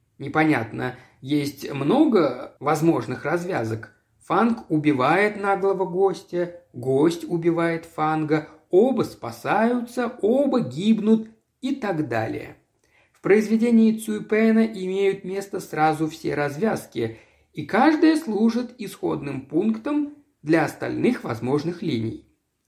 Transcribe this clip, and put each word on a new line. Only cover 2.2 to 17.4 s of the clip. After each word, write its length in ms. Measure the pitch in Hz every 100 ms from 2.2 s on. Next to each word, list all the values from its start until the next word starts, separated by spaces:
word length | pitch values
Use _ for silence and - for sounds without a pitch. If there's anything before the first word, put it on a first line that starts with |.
| 143 123 - -
возможных 640 | 131 156 165 139 117 120 143
развязок. 680 | 175 180 151 113 110 - _ _ _
Фанг 500 | - 170 233 226 -
убивает 640 | 156 147 127 131 180 208 208
наглого 480 | 202 190 196 185
гостя, 760 | 180 175 196 180 - 175 175 - -
гость 540 | 127 127 135 165 170 156
убивает 560 | 170 170 165 170 165
Фанга, 640 | - - 156 156 151 156 151 - _
оба 320 | 180 254 226
спасаются, 1040 | - - 117 113 135 190 226 247 233 - 233 -
оба 400 | 202 262 285 247
гибнут 640 | 139 135 208 220 208 220 - _ _ _
и 160 | 262 294
так 320 | 202 160 139
далее. 480 | 117 113 - - - _ _ _ _ _
В 80 | _
произведении 800 | - 208 214 220 240 226 220 214
Цуйпена 680 | - 214 - 214 226 220 226
имеют 600 | 208 185 190 196 190 180
место 340 | 196 196 190
сразу 480 | - 156 156 151 156
все 260 | - -
развязки, 840 | 143 147 143 214 170 - 127 113 113 _ _